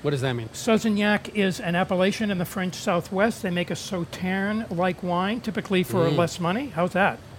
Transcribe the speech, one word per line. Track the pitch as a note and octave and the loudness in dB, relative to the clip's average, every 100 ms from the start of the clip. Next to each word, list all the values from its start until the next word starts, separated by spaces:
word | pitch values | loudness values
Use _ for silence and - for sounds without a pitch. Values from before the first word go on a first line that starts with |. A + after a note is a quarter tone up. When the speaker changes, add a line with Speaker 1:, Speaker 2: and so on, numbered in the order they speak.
Speaker 1:
What | D3 | -2
does | C#3 | 0
that | C3 | 0
mean? | A#2+ A2+ | -2 -4
Speaker 2:
Sauzignac | - - G#3+ A3+ G#3 G#3 G#3 - | -2 2 4 4 2 4 2 0
is | G#3 F#3+ - | 0 2 0
an | F#3+ F3 | 0 2
appellation | F#3 F#3 F#3 - G#3 | 2 2 2 2 -2
in | F#3 | -2
the | E3 | -2
French | G3+ F3+ - | -4 -4 -2
Southwest. | G#3+ F3 - F#3+ A3+ A3+ | 0 0 0 2 2 0
They | F#3+ | -2
make | F3 F3 | -2 -2
a | F3 | -4
Sauterne-like | - F#3 E3+ - F#3 F#3+ G3 A3 A3 F3 F#3 - | -4 -4 -4 -4 -2 0 0 -2 -2 0 0 0
wine, | F3+ F3 F#3+ A#3 | -2 0 0 -2
typically | A3 F#3 - F#3 | -4 -6 0 0
for | F3+ F#3+ E3 | 2 2 4
Speaker 1:
Mm. | D3+ | 4
Speaker 2:
less | E3 - | 2 0
money. | E3+ G#3+ C#4+ | -2 -2 -2
How's | D#3 F3+ | -2 0
that? | F3+ F#3+ A#2 - | 2 0 -2 -10